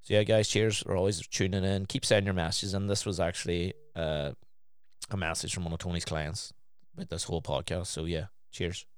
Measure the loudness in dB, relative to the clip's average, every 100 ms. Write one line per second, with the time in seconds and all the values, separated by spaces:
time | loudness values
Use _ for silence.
0 | 4 4 6 6 6 4 4 2 0 2
1 | 2 2 -4 0 2 2 2 0 -2 -4
2 | 4 4 4 2 0 0 -2 -2 0 0
3 | 0 0 0 0 -2 0 -2 -4 -12 -4
4 | -2 0 -2 -6 -16 -20 -20 -20 -20 -16
5 | -8 -4 -2 -2 -4 -4 -4 -4 -2 -4
6 | -2 -2 -2 -6 -10 -14 -20 -20 -18 -12
7 | -8 -6 -4 -4 -2 -2 -2 -4 -4 -4
8 | -2 -2 -4 -12 -18 -6 -6 -6 -12